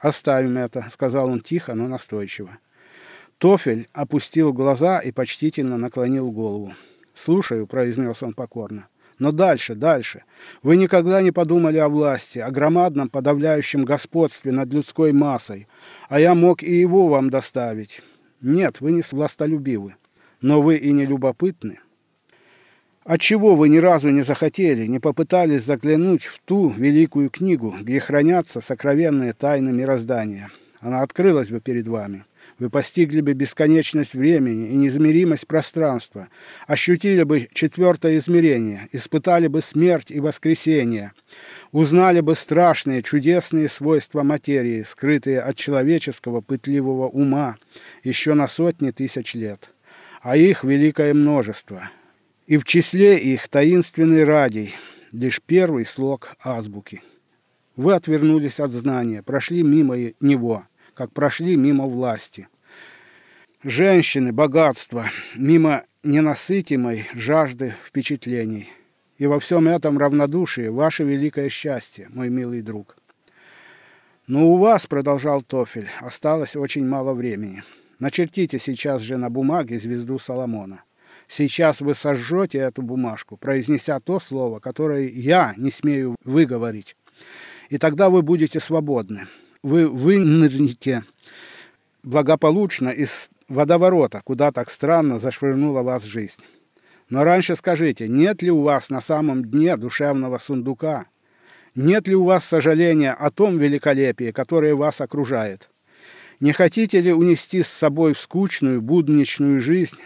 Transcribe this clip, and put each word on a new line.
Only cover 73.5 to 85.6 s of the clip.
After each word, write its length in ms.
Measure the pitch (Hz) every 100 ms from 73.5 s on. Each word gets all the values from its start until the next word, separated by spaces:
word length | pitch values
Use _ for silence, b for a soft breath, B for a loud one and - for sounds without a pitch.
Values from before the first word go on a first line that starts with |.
| b b b b b b b -
«Но 220 | 135 165
у 100 | 180
вас, — 280 | 214 214 -
продолжал 540 | 143 139 139 147 139
Тофель, — 480 | 123 131 120 113 101 -
осталось 560 | 123 - 151 156 139 147
очень 300 | 139 147 131
мало 280 | 135 131
времени. 480 | 123 120 104 107 95 - b b b
Начертите 580 | 135 - 165 - 170 131
сейчас 420 | - 123 147 135
же 160 | 110 127
на 140 | 123
бумаге 480 | 123 135 170 123 120
звезду 400 | 113 120 120 131
Соломона. 640 | - 127 127 107 98 95 _ _ b b b
Сейчас 520 | - 143 - 160 143
вы 140 | 143
сожжете 640 | 139 147 135 120 175 190 135
эту 240 | 131 135
бумажку, 540 | 120 127 123 110 - 104
произнеся 640 | 135 135 117 143 - 135
то 200 | - 185
слово, 400 | - 135 123 110
которое 480 | 127 127 151 143 135
я 460 | 120 127 180 135
не 140 | 98